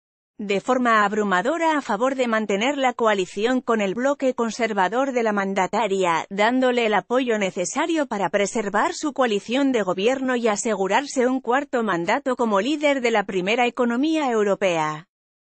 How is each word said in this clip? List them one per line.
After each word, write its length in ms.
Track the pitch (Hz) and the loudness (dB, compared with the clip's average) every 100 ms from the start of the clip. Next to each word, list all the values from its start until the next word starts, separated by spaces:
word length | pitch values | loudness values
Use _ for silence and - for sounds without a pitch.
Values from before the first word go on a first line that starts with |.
| _ _ _ - | _ _ _ -12
de 220 | 202 196 | -4 -2
forma 420 | - 254 240 220 | 0 0 2 4
abrumadora 760 | 202 214 202 180 220 330 320 302 | 2 0 0 0 0 0 0 0
a 20 | |
favor 340 | 262 202 254 | -2 -2 -2
de 140 | 269 240 | 0 0
mantener 480 | 220 208 196 247 277 | 0 0 0 0 0
la 160 | 262 | -2
coalición 680 | 247 220 208 180 202 226 254 | 2 0 2 -2 -2 -2 0
con 180 | - 226 | 0 0
el 140 | 196 | 0
bloque 400 | 185 269 285 262 | 0 -2 0 -2
conservador 760 | 247 233 - 226 208 180 233 277 | -2 -4 -2 -2 0 0 0 0
de 100 | 247 | 0
la 100 | 226 | 0
mandataria, 920 | 208 190 196 180 208 220 196 180 160 - | 0 -2 0 0 0 0 0 2 0 -2
dándole 560 | 196 214 254 254 247 | 0 2 2 2 2
el 80 | 226 | 2
apoyo 460 | 202 - 247 254 214 | 0 0 0 0 0
necesario 680 | 190 190 180 262 349 330 277 | -2 -2 -4 -2 -2 0 -2
para 220 | 202 175 | -2 0
preservar 640 | 202 202 233 202 208 311 | 0 0 -2 -2 0 0
su 220 | 349 302 | -2 -6
coalición 580 | 262 254 202 - 254 277 | 0 0 0 -2 0 2
de 100 | 247 | 2
gobierno 540 | 185 180 214 269 262 247 | 0 0 0 0 0 0
y 120 | 226 | 0
asegurarse 800 | 202 233 196 190 214 285 277 247 | 0 -2 -2 0 0 0 0 0
un 140 | 262 | 0
cuarto 420 | 233 254 285 254 | 0 -2 0 -2
mandato 540 | 220 175 175 254 277 247 | 0 -2 0 -2 -2 -2
como 240 | 233 196 | 2 2
líder 400 | 233 302 294 277 | 0 0 0 2
de 120 | 240 | 2
la 120 | 220 | 0
primera 420 | 202 190 185 240 240 | 0 -2 0 0 0
economía 640 | 254 240 233 302 311 277 | 0 0 2 0 0 0
europea. 800 | 226 208 190 190 165 156 156 - _ _ _ | 2 2 2 0 0 -2 -4 -12 _ _ _